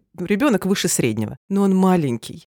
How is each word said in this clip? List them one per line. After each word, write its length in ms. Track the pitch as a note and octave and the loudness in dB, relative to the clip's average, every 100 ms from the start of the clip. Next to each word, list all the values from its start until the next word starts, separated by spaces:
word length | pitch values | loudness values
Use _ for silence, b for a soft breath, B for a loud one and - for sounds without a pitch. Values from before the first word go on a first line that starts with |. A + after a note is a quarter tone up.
| _ | _
ну, 120 | - F3 | -8 -4
ребёнок 400 | G3+ D4 G3 F#3 | 0 2 2 0
выше 200 | G3 F3 | -2 -2
среднего, 500 | - B2+ A2 A2 C3 - | 0 -2 -2 -6 -8 -6
но 140 | G3 | 0
он 120 | G3 F#3 | 2 4
маленький. 680 | F#3 F#3 C#3+ A#2 - E3 - | 4 2 0 -4 -8 -18 -20